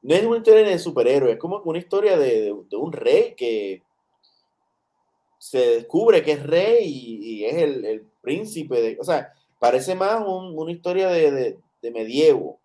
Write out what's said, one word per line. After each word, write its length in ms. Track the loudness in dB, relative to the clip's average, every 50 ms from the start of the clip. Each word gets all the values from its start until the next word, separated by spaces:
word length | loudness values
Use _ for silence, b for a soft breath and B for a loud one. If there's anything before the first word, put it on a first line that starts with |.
| 2
no 100 | 2 2
es 100 | 2 2
una 140 | 0 -2
historia 300 | 0 6 6 8 8 6
de 100 | 4 0
superhéroe, 540 | -2 -4 -4 -2 0 2 2 2 4 2 2
es 80 | 0 -2
como 220 | -6 -8 -8 -6 -6
una 140 | -6 -6 -6
historia 360 | -6 _ -2 0 2 2 2
de, 260 | 2 2 2 2 0
de, 140 | 0 -2 -6 -8 -12 _
de 80 | -8
un 140 | -8 -8 -8
rey 420 | -8 -4 0 2 4 4 2 0 -4
que 480 | -6 -4 -4 -2 -4 -4 -6 -10 -12 _ _ _ _ _ _ _ _ _ _ _ _ _ _ _ _ _ _ _ _ _ _ _ _ _ _ _ _ _ _ _
se 200 | _ -16 -4 0
descubre 680 | 0 2 4 2 0 -2 -2 -2 2 4 6 4 4 4
que 80 | 2 -2
es 100 | -2 -2
rey 420 | 0 0 2 2 4 4 2 2
y, 560 | 0 -8 -10 -12 -14 -14 -12 -10 -12 -8 -6
y 40 | -6
es 100 | -4 0
el, 280 | 0 0 0 -2 -4 -6
el 180 | -6 -8 -8 -10 _ _ _
príncipe 600 | _ -6 -6 -6 -6 -10 -10 -12 -8 -4 -2 -2
de, 160 | -2 -2 -6
o 60 | -8 -4
sea, 300 | -2 -2 -2 -4 b b b b b _ _
parece 340 | 0 2 2 2 -2 -4 -4
más 320 | -2 -2 -2 -2 -2 -4
un, 320 | -6 -6 -8 -8 -10 -10
una 140 | -10 -8 -8
historia 380 | -10 -8 _ -4 -2 0 0 0
de, 220 | 2 4 2 2
de, 280 | 2 0 -4 -4 -6 -10 _ _ _ _
de 100 | -12 -10
medievo 680 | -8 -8 -8 -4 0 4 4 4 4 4 -2 -8 -12 _